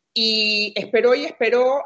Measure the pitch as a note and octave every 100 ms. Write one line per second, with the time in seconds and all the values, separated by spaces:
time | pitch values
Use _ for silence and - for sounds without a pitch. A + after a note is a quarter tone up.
0 | _ - A3 A3 G#3+ G#3+ G#3 G#3 G3 A3+
1 | A#3+ C4 D4+ - A3+ A#3+ B3+ C#4